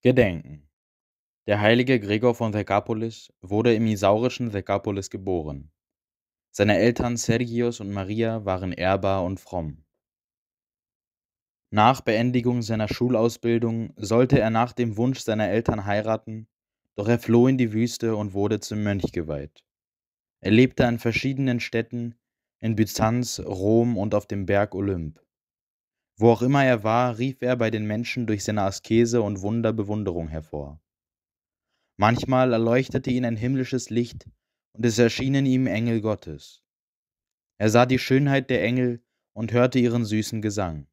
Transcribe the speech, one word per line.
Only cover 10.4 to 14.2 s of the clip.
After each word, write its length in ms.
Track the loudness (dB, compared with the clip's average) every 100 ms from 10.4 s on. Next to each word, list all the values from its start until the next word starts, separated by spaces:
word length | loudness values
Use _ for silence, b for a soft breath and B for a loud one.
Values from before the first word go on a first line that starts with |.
| _ _ _ _ _ _ _ _ _ _ _ _ _
Nach 300 | 4 4 4
Beendigung 640 | 0 0 2 0 0 -4
seiner 260 | -2 -4 -4
Schulausbildung 1040 | -2 0 2 0 0 -2 0 0 -4 -8 -10
sollte 420 | 0 2